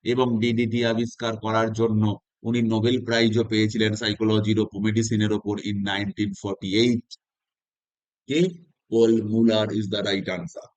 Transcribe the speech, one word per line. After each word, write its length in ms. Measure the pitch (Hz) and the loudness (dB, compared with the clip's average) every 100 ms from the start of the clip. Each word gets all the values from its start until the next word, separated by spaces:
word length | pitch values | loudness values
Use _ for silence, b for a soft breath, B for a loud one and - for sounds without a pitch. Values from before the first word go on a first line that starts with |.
| - | -2
এবং 160 | 123 127 113 | 0 0 0
ডিডিটি 360 | 120 117 117 120 117 | 0 0 0 0 0
আবিষ্কার 400 | 113 117 - 113 110 110 | -2 -4 -4 -6 -4 -2
করার 240 | 110 113 110 | 0 0 0
জন্য 240 | 113 107 107 104 _ _ 113 | 0 2 2 0 _ _ -4
উনি 120 | 120 113 | 0 0
নোবেল 240 | 110 117 127 113 | 0 0 0 0
প্রাইজও 360 | 117 117 113 110 | 2 2 2 0
পেয়েছিলেন 400 | 107 107 110 110 104 | 0 0 2 0 0
সাইকোলজির 580 | 110 104 110 107 104 107 | -4 -2 2 2 2 0
ওপর, 140 | 107 98 107 | 0 -2 0
মেডিসিনের 440 | 110 113 110 107 104 | 0 0 0 0 0
ওপর 180 | 104 104 101 | -4 -6 -4
in 80 | 101 98 | -4 -4
নাইনটিন 400 | 98 101 98 104 98 | -4 -4 -4 -6 -4
ফর্টি 280 | 101 98 95 101 | -8 -8 -2 2
এইট। 240 | 123 120 _ - _ _ _ _ _ _ _ _ _ _ - | 2 2 _ -20 _ _ _ _ _ _ _ _ _ _ -4
কে? 100 | 147 185 - - _ _ | 0 0 -2 -20 _ _
পল 200 | 113 113 113 104 | 4 4 4 2
মুলার 360 | 110 113 107 104 104 | 2 4 2 0 -2
is 60 | 101 | -4
the 80 | 101 101 | -4 -2
right 200 | 98 92 90 | -2 -4 -8
answer। 300 | 85 - - | -10 -14 -20